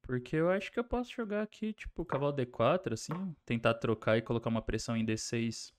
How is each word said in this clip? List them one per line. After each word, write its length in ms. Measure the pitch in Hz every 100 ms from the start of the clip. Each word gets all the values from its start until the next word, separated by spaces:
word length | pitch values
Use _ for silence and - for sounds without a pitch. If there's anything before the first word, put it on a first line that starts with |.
Porque 340 | - 127 123
eu 140 | 156 170
acho 220 | 190 -
que 80 | -
eu 40 |
posso 280 | 240 240 240
jogar 320 | - 220 208
aqui, 280 | 214 - 220
tipo, 320 | 214 - -
cavalo 280 | 165 135 143
D 160 | 135 123
quatro, 480 | - 120 185 120
assim, 180 | 110 - 170 190 151
tentar 300 | - 117 117
trocar 420 | 113 117 110 - 110
e 60 |
colocar 260 | 117 117 117
uma 140 | 113
pressão 340 | - 110 - 113
em 80 |
D 100 | 110
seis. 560 | 110 - 117 117 - -